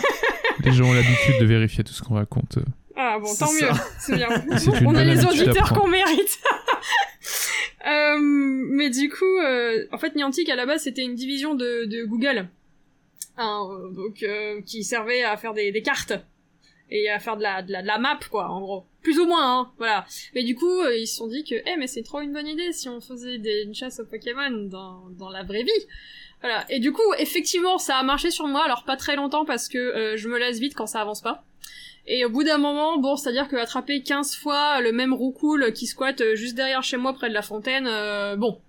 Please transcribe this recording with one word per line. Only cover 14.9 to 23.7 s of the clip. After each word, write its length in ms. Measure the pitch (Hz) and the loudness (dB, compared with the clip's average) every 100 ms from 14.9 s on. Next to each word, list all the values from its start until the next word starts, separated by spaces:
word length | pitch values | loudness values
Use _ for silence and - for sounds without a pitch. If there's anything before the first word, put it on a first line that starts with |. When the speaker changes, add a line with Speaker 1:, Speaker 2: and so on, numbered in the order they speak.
| 240 220 247 | -4 0 0
Speaker 2:
à 140 | 233 208 | 0 -2
faire 180 | 226 | -4
des, 160 | 214 202 | -2 -2
des 100 | 214 | 0
cartes. 300 | 285 277 - 196 - _ _ _ _ _ - | 0 -2 -2 -6 -8 _ _ _ _ _ -6
Et 180 | 208 208 | -2 -2
à 100 | 208 | -2
faire 180 | 226 214 | -4 -4
de 60 | |
la, 200 | 214 190 | -4 -4
de 80 | 185 | -6
la, 120 | 185 | -6
de 40 | 196 | -2
la 120 | 214 | 0
map, 200 | 262 285 - | 0 -2 -4
quoi, 180 | 196 175 | -4 -2
en 100 | 180 | -4
gros. 240 | 190 190 - _ | -6 -10 -12 _
Plus 160 | 330 311 | 0 4
ou 60 | 339 | 4
moins, 340 | 339 262 254 | 4 4 2
hein, 100 | 247 - | -2 -4
voilà. 280 | 226 202 - - - | 0 0 -2 -14 -8
Mais 80 | 254 | -4
du 120 | 240 | -2
coup, 260 | 240 349 359 | 0 0 2
euh, 160 | 302 226 | 2 0
ils 100 | 226 | -2
se 100 | - | -6
sont 120 | 226 | -6
dit 160 | 262 | -8
que, 100 | 311 | -6
eh, 220 | 226 - 349 | -6 -4 -4
mais 80 | 254 | -4
c'est 160 | 233 | -8
trop 180 | 226 285 | -8 -8
une 120 | 294 | -8
bonne 160 | 294 302 | -8 -8
idée 240 | 311 349 | -6 -6
si 160 | 320 254 | -6 -10
on 120 | 240 | -12
faisait 380 | - 247 247 247 | -14 -14 -10 -8
des, 240 | 214 208 | -4 -4
une 120 | 208 | -4